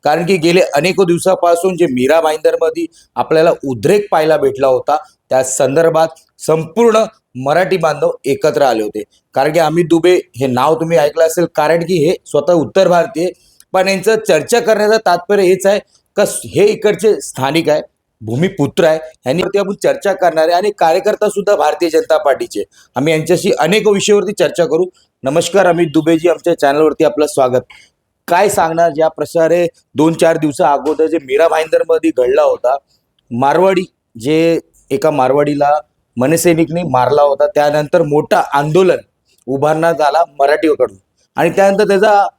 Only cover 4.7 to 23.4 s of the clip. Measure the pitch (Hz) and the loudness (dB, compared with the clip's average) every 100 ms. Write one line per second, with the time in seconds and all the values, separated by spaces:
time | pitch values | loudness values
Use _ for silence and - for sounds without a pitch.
4.7 | 127 - 151 - _ _ 131 131 - 135 | 0 0 -4 -4 _ _ -2 -2 -2 0
5.7 | 143 160 156 165 - _ _ - 160 160 | 2 2 2 -2 -4 _ _ -2 -2 -2
6.7 | 220 233 214 214 _ _ 127 135 156 185 | 0 2 2 -2 _ _ -8 -2 0 0
7.7 | 190 165 143 165 - 135 139 156 147 143 | 0 -2 -2 -4 -4 -4 -2 0 2 0
8.7 | 110 110 104 101 _ _ - 143 160 156 | 0 -4 -8 -12 _ _ -4 0 0 0
9.7 | 165 160 165 175 180 - 117 131 123 139 | 0 2 2 2 0 -2 -6 -2 0 0
10.7 | 160 165 165 147 160 160 160 170 - 151 | 0 0 0 0 0 0 0 -2 -2 0
11.7 | 170 165 180 147 185 - 147 143 175 123 | 0 0 0 0 -2 -2 -2 2 0 0
12.7 | 190 185 175 165 151 180 175 _ _ _ | 0 2 2 0 -4 -6 -6 _ _ _
13.7 | 190 190 196 208 220 - 180 208 240 233 | -2 0 0 0 -2 2 0 2 0 2
14.7 | 208 208 220 196 175 - 202 185 185 196 | 0 2 0 0 -2 0 0 2 2 0
15.7 | 202 - _ _ - 202 - 117 110 208 | -2 -4 _ _ -4 -2 -4 -6 0 2
16.7 | 208 208 202 214 175 - - 131 160 151 | 2 -2 0 0 0 -4 -4 -2 -2 0
17.7 | 151 - _ _ _ 107 120 185 196 139 | -2 -4 _ _ _ -8 -2 -2 -2 -4
18.7 | - 170 160 - _ 123 147 185 196 196 | 0 0 0 -4 _ -4 -4 -2 -2 -4
19.7 | 202 170 190 202 190 175 160 160 175 208 | -2 -2 -2 -4 0 0 0 0 0 -2
20.7 | - 165 175 190 - 208 202 196 208 151 | 0 0 2 -2 -2 -2 -2 -2 0 0
21.7 | - 170 156 156 156 147 123 117 104 98 | -2 0 0 0 0 0 -2 -4 -8 -10
22.7 | _ _ - 147 156 160 175 | _ _ -4 -2 -2 0 -2